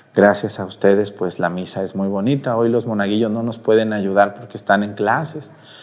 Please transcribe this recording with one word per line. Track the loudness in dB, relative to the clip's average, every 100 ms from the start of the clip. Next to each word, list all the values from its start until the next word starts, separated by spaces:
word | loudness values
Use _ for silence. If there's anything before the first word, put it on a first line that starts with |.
| _ 6
Gracias | 6 6 -2 -6
a | -10
ustedes, | 0 2 4 0
pues | -4 -6 -4
la | -4
misa | -4 -6 -6
es | -6
muy | -4 -4
bonita. | -2 -2 -2 -2 -2
Hoy | 0
los | 0 -2
monaguillos | -4 -2 0 -2
no | -2
nos | -6 -4
pueden | 2 2 2
ayudar | -2 0 2 2 -2
porque | -14 -6
están | 0 2
en | 0
clases. | -2 0 0 -4 -10 -16 -20 -20 -20